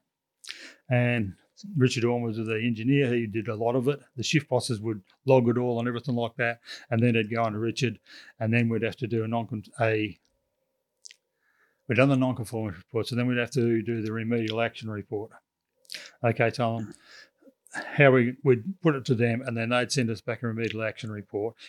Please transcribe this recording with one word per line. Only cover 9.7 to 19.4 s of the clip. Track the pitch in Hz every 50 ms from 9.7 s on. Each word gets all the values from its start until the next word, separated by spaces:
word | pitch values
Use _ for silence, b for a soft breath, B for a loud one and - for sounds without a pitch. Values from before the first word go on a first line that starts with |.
| - -
a, | 117 110 110 107 107 104 - - _ _ _ _ _ _ _ _ _ _ _ _ _ _ _ _ - - - _ _ _ _ _ _ _ _ _ _ _ _ _ _ -
we'd | 120
done | 117 131 143
the | 139
non-conformance | 127 131 127 123 - 110 - 117 113 110 104 85 92
report. | - _ - 113 104 -
So | 117
then | 120 123
we'd | 123 123 120
have | 120 113 -
to | 135 117 117 117 113 104
do | 117 117 113 107
the | 107 110
remedial | 113 110 113 120 117 113 110 110 113
action | 117 110 - - 113 110
report. | 107 104 95 - 113 101 107 - - - _ _ _ _ _ _ _ _ B B B B B B B B -
Okay, | 120 113 - 120 113
Tom, | - - 123 113 113 113 110 107 - B B B B B B B B _ _ - - _ _ _ -
how | - - - - - 143 139
we, | 127 131 120 123 127 - -
we'd | 139 123 117 107 196 190 - -
put | 165 143
it | 135 117
to | - 131
them | 104 120 117 113 123